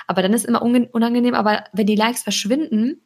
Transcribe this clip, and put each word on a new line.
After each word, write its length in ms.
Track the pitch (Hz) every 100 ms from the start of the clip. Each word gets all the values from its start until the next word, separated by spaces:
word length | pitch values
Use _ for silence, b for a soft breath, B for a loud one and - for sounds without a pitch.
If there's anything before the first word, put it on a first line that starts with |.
| B
aber 140 | 185
dann 120 | 185
ist 100 | 226
immer 160 | 233 233
unge-, 280 | 233 247 240
unangenehm, 440 | 226 233 240 240
aber 300 | 247 214 208 -
wenn 140 | 185 208
die 100 | 214
Likes 260 | 220 247
verschwinden, 800 | - 196 202 269 311 214 233 320